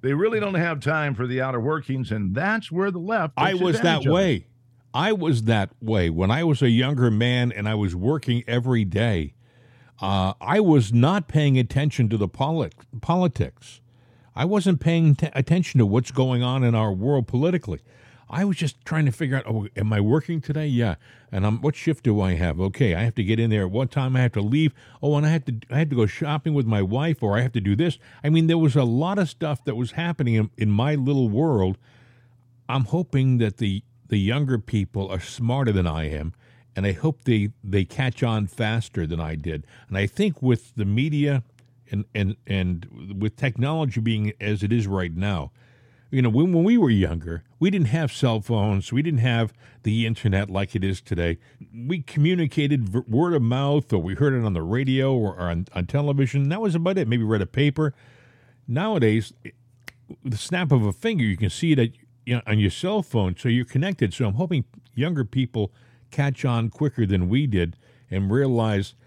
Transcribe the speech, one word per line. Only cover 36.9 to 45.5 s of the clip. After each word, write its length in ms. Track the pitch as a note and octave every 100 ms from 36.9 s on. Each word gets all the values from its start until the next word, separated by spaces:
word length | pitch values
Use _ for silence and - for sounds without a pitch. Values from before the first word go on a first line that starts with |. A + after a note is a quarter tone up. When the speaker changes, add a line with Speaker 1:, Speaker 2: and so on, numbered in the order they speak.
Speaker 2:
hope 320 | F#2 D#3+ C#3+
they, 260 | - A2+ G#2 -
they 200 | G2+ G2
catch 380 | F#2 - C3 -
on 240 | A#2+ A2 G2+
faster 600 | - A2 A2+ - - D#2+
than 100 | E2
I 140 | D#2
did. 320 | D#2+ D2 D#2 - - -
And 100 | F#2+
I 80 | G2+
think 340 | - G#3 D#3
with 320 | B2+ A#2 - -
the 80 |
media 580 | G2 G#2+ D3+ D3 C#3+ C#3 - _ _ _ _
and, 140 | G#2 G2+
and, 220 | G#2+ G2 A2 -
and 680 | G2 F2+ F2 - A1+ F2 G2
with 160 | G#2+
technology 680 | - C#3 A2+ C3 D#3+ D3 A#2
being 320 | A2+ A2 G#2+ -
as 220 | G2+ G#2+
it 100 | G2+
is 140 | A#2 G2+
right 260 | F#2+ F2+
now, 380 | E2 G2+ F#2 C#2